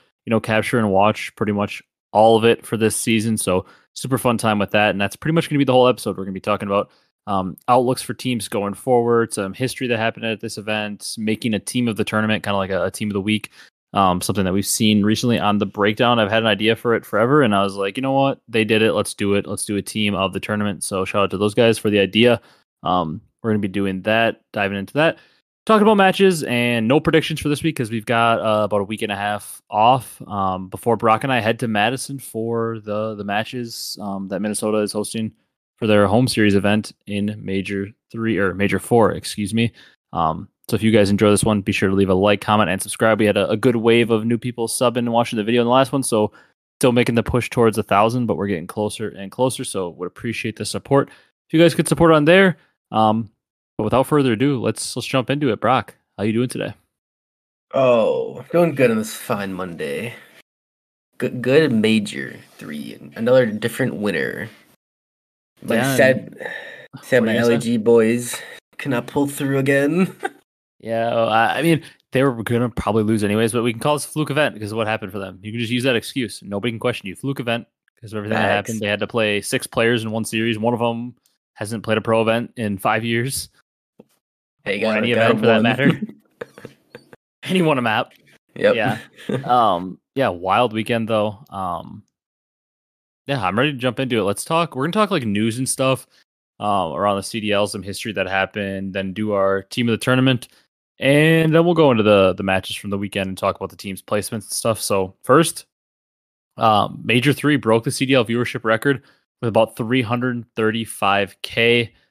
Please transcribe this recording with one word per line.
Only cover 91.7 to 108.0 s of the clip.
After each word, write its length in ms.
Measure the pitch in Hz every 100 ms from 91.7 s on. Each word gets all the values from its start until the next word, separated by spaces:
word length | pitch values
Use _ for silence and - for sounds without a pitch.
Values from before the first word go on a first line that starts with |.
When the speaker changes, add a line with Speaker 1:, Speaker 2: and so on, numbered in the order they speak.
| 85 - - - _ _ _ _ _ _ _ _ _ _ _ -
Speaker 1:
yeah, 180 | 139 92
I'm 100 | 101
ready 160 | 147
to 60 | 135
jump 220 | 123 120
into 180 | 131 117
it. 40 |
Let's 220 | 98 101
talk, 300 | - 165 165
we're 100 | 127
gonna 80 | 160
talk, 180 | 214 208
like, 140 | 185 113
news 320 | 101 113 113
and 100 | 131
stuff, 380 | - 131 127 - _ _ _ _ -
um, 360 | 104 101 82
around 220 | 71 101 98
the 60 |
C 160 | - 113
D 140 | 104
L, 140 | 101 101
some 160 | 104
history 300 | 95 95 117
that 120 | 98 92
happened, 640 | 95 95 107 98 98 95
then 180 | 95 95
do 200 | 92 107
our 300 | 101 98 98
team 240 | - - 120
of 40 |
the 60 | 110
tournament, 460 | - 127 131 123 - _ _ _ _ -
and 560 | 131 147 156 165 160
then 100 | 160
we'll 100 | 170
go 180 | 165 147
into 100 | 113
the, 300 | 104 104 92
the 100 | 90
matches 320 | 98 95 -
from 160 | - 101
the 80 | 101
weekend 300 | 101 101 95
and 100 | 92
talk 160 | 98
about 160 | - 95
the 60 | 90
team's 260 | 101 95
placements 300 | - 104 -
and 120 | 113
stuff. 360 | - - 117 107
So 340 | - 98 95 -
first, 440 | - 143 160 - - _ _ _ _ _ _ _ _ -
um, 440 | 113 104 - 95
Major 280 | 110 120 139
three 220 | - 143 143
broke 280 | 110 113
the 80 | 135
C 120 | -